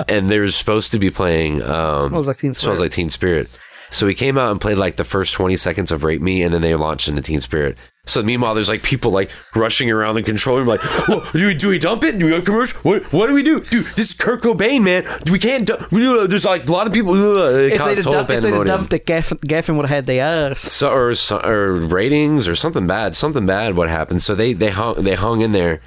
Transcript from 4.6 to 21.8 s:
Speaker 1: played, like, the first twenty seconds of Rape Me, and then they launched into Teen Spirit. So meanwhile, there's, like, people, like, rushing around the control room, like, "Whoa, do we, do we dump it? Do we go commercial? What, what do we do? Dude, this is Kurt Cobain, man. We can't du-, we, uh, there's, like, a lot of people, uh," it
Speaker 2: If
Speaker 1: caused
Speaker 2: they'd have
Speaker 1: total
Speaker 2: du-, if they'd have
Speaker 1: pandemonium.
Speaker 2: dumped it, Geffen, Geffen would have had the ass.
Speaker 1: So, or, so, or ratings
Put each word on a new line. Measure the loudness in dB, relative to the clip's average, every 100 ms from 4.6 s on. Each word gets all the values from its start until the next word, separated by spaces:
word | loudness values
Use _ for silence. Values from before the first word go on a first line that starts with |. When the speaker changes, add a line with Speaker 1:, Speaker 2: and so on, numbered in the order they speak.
Speaker 1:
played, | 0 0
like, | 0 -2
the |
first | -4 -2 -2
twenty | 0 0 0
seconds | -2 -2 -2
of | -2
Rape | -2 0
Me, | 0 0
and | 0
then | 2
they | 2 0
launched | 0 -2 -4
into | -4
Teen | -2 -4
Spirit. | -2 -2 -2 -4 -14 _ -4
So | -2
meanwhile, | 0 0 0
there's, | 0 -2
like, | -2
people, | -2 -2 0
like, | 0 -2 -8 -6
rushing | -2 0 0 0
around | 0 0
the | -2
control | -2 -2 0 2
room, | 2
like, | 0
"Whoa, | -2 -2 0 -2 -2
do | 0 0
we, |
do | 0 0
we | 0
dump | 0 0
it? | -2 0
Do |
we | 0
go | 0
commercial? | 0 0 0 -2
What, | 0 0 0
what | 0 2
do |
we | 2
do? | 2 0
Dude, | 0 -2 -2 -2
this | -2
is |
Kurt | -2 -2 0
Cobain, | 0 2 2 4
man. | 4 2 -2 -4 0
We | 2
can't | 2 0 -2
du-, | -4 -2
we, | 2 4
uh, | 4 2
there's, | 2
like, | 2 0 0
a |
lot | 0 0
of |
people, | 0 2
uh," | 4 4 4 4
it | 4 4
Speaker 2:
If | 2
Speaker 1:
caused | 0
Speaker 2:
they'd | 0
have |
Speaker 1:
total | 0
Speaker 2:
du-, | 0
if | 0
they'd |
have | 0
Speaker 1:
pandemonium. | 2 2 2
Speaker 2:
dumped | 0 0
it, | -2 0
Geffen, | -2 -2 -4
Geffen | -2 -2 0 0
would | 0
have | -2
had | 0
the | 0
ass. | 0 0 -2 -4
Speaker 1:
So, | -4 0 2
or, | 2 2
so, | 0 -2 -2
or | 0 0 2
ratings | 0